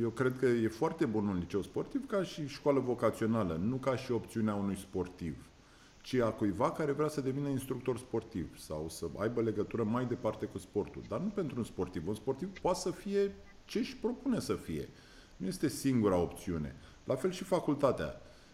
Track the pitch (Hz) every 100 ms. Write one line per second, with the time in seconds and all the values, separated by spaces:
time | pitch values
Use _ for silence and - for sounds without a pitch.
0 | 117 117 127 127 127 120 110 - 160 160
1 | 143 107 104 92 87 101 87 - - 277
2 | 277 202 180 - 139 - 147 135 123 117
3 | 113 - 110 113 92 80 104 127 135 123
4 | - 117 - 117 107 104 98 92 - 95
5 | 90 - 85 67 - - - - - -
6 | - 127 113 107 104 92 147 156 151 139
7 | 151 147 135 135 143 135 - 123 131 113
8 | - 117 - 90 73 - - 76 80 -
9 | 85 67 113 120 113 104 95 113 107 123
10 | 123 120 110 - 104 95 - 104 - 67
11 | 60 110 202 208 151 123 107 - 90 87
12 | 80 107 - 131 190 - 180 185 185 -
13 | 202 202 202 196 - - - 196 - -
14 | 214 247 277 202 - 90 - 76 64 -
15 | - - - - 185 180 151 - 135 123
16 | 104 90 82 - - 82 71 - - -
17 | - 131 185 180 190 175 - 143 - -
18 | 76 - - - -